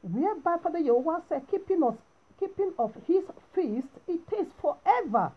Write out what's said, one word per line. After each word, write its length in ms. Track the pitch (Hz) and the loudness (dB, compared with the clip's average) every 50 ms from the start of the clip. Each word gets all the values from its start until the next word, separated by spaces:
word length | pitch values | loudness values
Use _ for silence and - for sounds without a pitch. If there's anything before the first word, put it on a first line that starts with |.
Whereby 560 | - 180 170 233 320 403 427 330 - 359 339 | -6 -4 -2 0 0 0 -2 -2 -2 -2 -2
Father 240 | 339 - 349 320 349 | 0 -2 -4 -2 0
Jehovah 400 | 311 254 233 247 262 320 320 349 - - | 2 4 4 4 2 0 -2 -4 -4 -4
said, 180 | 311 277 - | -6 -6 -2
"Keeping 360 | - - 392 392 - 381 349 294 | -4 -4 -4 0 0 2 2 2
us, 120 | 240 208 - _ _ _ _ _ _ - - | 2 0 -2 _ _ _ _ _ _ -8 -6
keeping 340 | 392 381 - - 403 381 - - | -6 -6 -2 -2 -2 -2 0 -2
of 160 | 233 214 - - - | -2 -2 -4 -10 -2
his 200 | - 339 392 381 - - - - _ - | 2 2 2 2 -2 -14 -20 -20 _ -2
feast, 360 | 381 359 233 208 247 262 - - - _ | 0 0 0 0 -4 -4 -6 -14 -14 _
it 260 | - 349 339 - - 427 | -6 -6 -6 -4 -4 -4
is 180 | 427 349 - - | -4 -4 -4 -6
forever." 800 | - - 302 - - _ 370 440 494 403 269 208 220 180 135 - | -2 -2 -2 -2 0 _ 4 4 4 2 2 2 2 2 2 -4